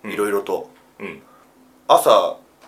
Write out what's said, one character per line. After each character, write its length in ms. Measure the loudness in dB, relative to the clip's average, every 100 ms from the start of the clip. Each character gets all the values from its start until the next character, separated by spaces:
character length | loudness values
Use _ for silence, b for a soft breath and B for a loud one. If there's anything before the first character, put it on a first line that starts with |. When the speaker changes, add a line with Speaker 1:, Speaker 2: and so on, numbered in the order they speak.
Speaker 1:
う 60 | -10
ん。 20 |
Speaker 2:
色 180 | -4 -2
々 140 | -2
と。 260 | -4 -6 -8 _ _ -16
Speaker 1:
う 40 | -16
ん。 160 | -16 -20 b b _ _ _ 2
Speaker 2:
朝、 480 | 2 4 2 2 -6 _ _